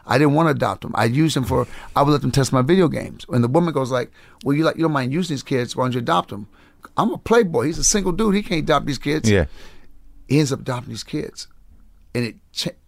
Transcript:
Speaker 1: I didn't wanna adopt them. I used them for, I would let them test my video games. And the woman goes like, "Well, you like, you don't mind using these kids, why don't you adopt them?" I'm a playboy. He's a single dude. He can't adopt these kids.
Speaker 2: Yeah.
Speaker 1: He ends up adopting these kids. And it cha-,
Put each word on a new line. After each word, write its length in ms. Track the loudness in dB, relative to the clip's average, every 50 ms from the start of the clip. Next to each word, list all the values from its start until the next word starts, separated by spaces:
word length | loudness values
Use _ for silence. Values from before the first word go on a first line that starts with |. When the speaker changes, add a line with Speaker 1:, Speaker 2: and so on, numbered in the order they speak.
| -4
Speaker 1:
I 120 | 0 2 4
didn't 160 | 4 4 4
wanna 160 | 4 4 2
adopt 320 | 2 0 0 -2 -2 -4 -8
them. 100 | -6 -2
I 120 | 0 0
used 280 | 2 2 2 2 2 2
them 100 | 0 -2
for, 220 | 0 0 -2 -2 -2 -6 -14 -16 -4 0
I 60 | 2 4
would 100 | 4 4
let 80 | 2
them 100 | 2 0
test 220 | 2 2 2 2 2
my 80 | 2
video 280 | 2 4 4 4 4 2
games. 360 | 0 -2 -8 -10 -12 -16 -10 -2
And 120 | 0 0 2
the 60 | 2
woman 240 | 2 2 2 0 0
goes 180 | -4 -4 -2
like, 200 | -2 -4 -4 -6 _ -20 -20 -20 -20 _ -4
"Well, 100 | -2 0
you 100 | 2 2
like, 120 | 0 0
you 60 | 0 0
don't 100 | 0 0
mind 220 | 0 -2 -2 -2
using 180 | -2 -2 -2 -4
these 80 | -6 -4
kids, 320 | -2 -2 -2 -2 -2 -4
why 100 | -2 -2
don't 100 | -2 -2
you 40 | -2
adopt 280 | -2 0 0 -2 -2 -4
them?" 180 | -8 -14 -14 -16 _ _ _ _ _ _ -20 -8 _ -2
I'm 120 | 0 0
a 60 | -2 -4
playboy. 460 | -2 2 4 4 4 4 0 -2 -2 -2
He's 100 | -2 -2
a 60 | 0
single 280 | 0 0 0 0 0 0
dude. 220 | 0 0 2 2
He 80 | 0 0
can't 180 | -2 -2 -2 0
adopt 220 | 2 0 0 0
these 140 | -2 -4 -4
kids. 300 | -4 -2 -2 0 2 4
Speaker 2:
Yeah. 160 | 4 4 2 0 -4 -10 -20 -20 -20 -20 -20 -20 -20 -20 -20 -20 -20 -20 -4 0
Speaker 1:
He 100 | 2 2
ends 140 | 2 2 -2
up 80 | -4
adopting 300 | -6 -6 -8 -8 -10 -10
these 120 | -12 -12 -12
kids. 440 | -10 -8 -8 -8 -10 -12 -16 -18 -18 -20 -20 -20 -20 -20 -20 -20 -20 -20 -20 -18 -8 -6
And 100 | -6 -6
it 100 | -6 -8 -12 _ _ -12
cha-, 200 | -10 -8 -8 -10 _ _